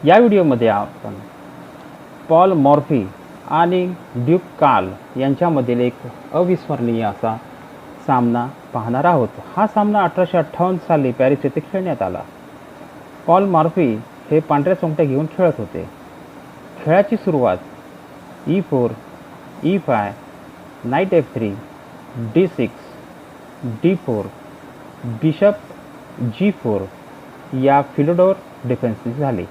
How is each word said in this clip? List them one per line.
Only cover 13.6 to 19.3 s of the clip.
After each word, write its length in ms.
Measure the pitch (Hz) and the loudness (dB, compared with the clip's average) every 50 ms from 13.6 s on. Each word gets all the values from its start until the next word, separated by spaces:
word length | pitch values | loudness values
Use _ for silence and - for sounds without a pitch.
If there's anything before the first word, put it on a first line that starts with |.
| 156 165 160 190 165 123 110 107 - - - - - - | 2 2 2 0 0 0 0 -4 -8 -14 -20 -20 -4 0
हे 100 | 147 156 | 0 0
पांढऱ्या 340 | 156 - 151 143 143 180 185 | 2 2 0 0 2 0 0
सोंगट्या 320 | 175 - 160 156 151 160 | 0 -2 -4 0 0 0
घेऊन 200 | 143 131 135 156 | 0 0 -2 -2
खेळत 260 | 160 - - 185 165 - - | -4 -2 0 0 0 0 -2
होते. 320 | 107 90 - 87 90 87 - - - - - - - - - - - - - - - - - - | -8 -10 -8 -10 -12 -12 -16 -20 -20 -20 -20 -20 -20 -20 -20 -20 -20 -20 -20 -20 -20 -20 -20 -8
खेळाची 340 | - 151 160 190 202 - 233 | -2 2 4 4 4 2 -2
सुरुवात 400 | 208 - 196 160 143 123 107 92 90 - - - - - - - - - - - - - - - - - | -2 -2 -2 0 2 2 0 0 -2 -6 -18 -20 -20 -20 -20 -20 -20 -20 -20 -20 -20 -20 -20 -20 -12 -4
ई 140 | - 160 196 | -2 -2 -2
फोर, 300 | 180 - 151 131 123 113 117 110 - - - - - - | -2 -2 0 0 0 -2 -4 -8 -16 -20 -20 -20 -20 -20